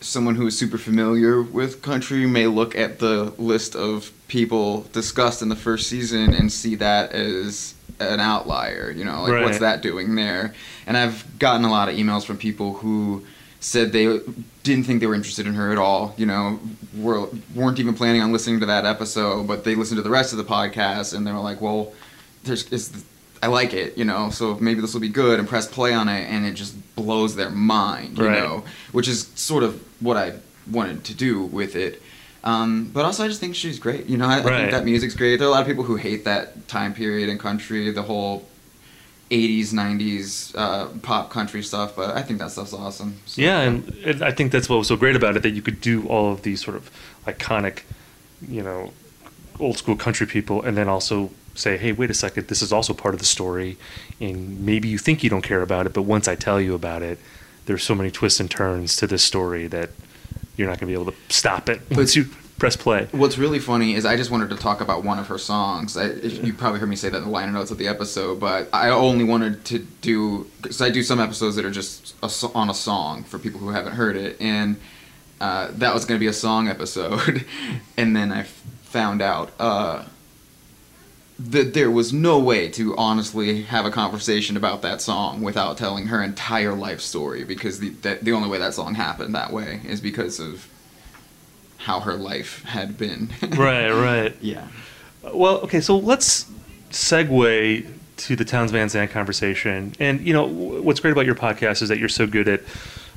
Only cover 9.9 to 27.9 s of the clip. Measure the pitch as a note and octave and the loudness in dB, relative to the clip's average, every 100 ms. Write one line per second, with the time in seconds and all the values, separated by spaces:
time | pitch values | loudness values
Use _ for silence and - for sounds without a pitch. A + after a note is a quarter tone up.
9.9 | F2+ F#2+ A2 G#2 F2+ G#2+ - - - - | -2 0 0 0 0 -4 -6 -18 -12 -2
10.9 | B2 A#2+ A2 - - C3+ A#2+ A#2 G#2+ G2 | 2 2 -2 -10 2 4 4 4 4 2
11.9 | F2 G#2+ G#2 - G2+ G#2+ G#2 G2+ G2 A2 | 2 2 0 -2 -4 -4 -2 -4 -4 -2
12.9 | G#2+ G#2 G2 - - - - - A#2+ A2 | 0 0 -2 -6 -20 -20 -12 -2 2 4
13.9 | A2 A2 A2 - - - - C#3 C3+ B2 | 4 4 2 -2 -12 -14 -6 0 2 2
14.9 | A#2+ A2 G#2 G#2 - G#2 G#2 G2+ G#2 G2 | 2 2 0 -2 -4 -4 -2 0 2 4
15.9 | F#2+ G#2 G#2 A2 G2+ G2+ G#2+ A2 G#2+ - | 2 0 -2 0 2 0 -2 -8 -12 -14
16.9 | G#2 A2+ G#2+ G2+ A2 - A#2+ B2+ B2+ A#2 | -4 0 0 -2 -8 -8 -2 0 2 0
17.9 | A2 A#2 A#2 A2 A2+ A#2 A2+ G#2 G#2 G2+ | 2 2 4 4 2 2 0 2 2 2
18.9 | G#2+ G#2+ G#2+ G#2 G2+ G2+ G#2 A2+ A2 A2 | 0 -2 0 0 0 -2 -2 0 0 0
19.9 | A2 G#2+ C3 B2+ A2 G#2 G#2 G2+ G#2+ G2 | 0 2 2 2 -2 -2 0 0 0 0
20.9 | G#2 G2+ G2 G#2 G2+ G#2 G2 G#2+ G#2+ G#2+ | 0 -4 -4 -4 -4 -4 -4 -2 -2 -4
21.9 | - - - - - B2+ A#2+ - B2 - | -10 -20 -20 -20 -12 -6 -4 -4 -6 -6
22.9 | G2+ - - - - A2+ B2 B2+ F#2 E2 | -12 -18 -20 -20 -4 0 2 2 0 -4
23.9 | - A2 F#2+ G#2+ - A2+ G#2 A2+ A2 A2 | -2 0 0 -2 -2 -2 0 0 0 -2
24.9 | A#2+ A2 A#2 B2 A2 G#2 A#2 A2 - A#2+ | -2 -2 2 4 4 2 -2 -2 0 2
25.9 | A#2 G#2 G2+ - G#2+ G#2 F#2+ G2+ G#2 - | 2 2 0 -2 -2 -2 -4 -10 -12 -12
26.9 | - G#2+ A2 A2 G2 F#2+ G2+ G#2+ G#2+ G2 | -6 0 2 2 0 -2 2 4 4 2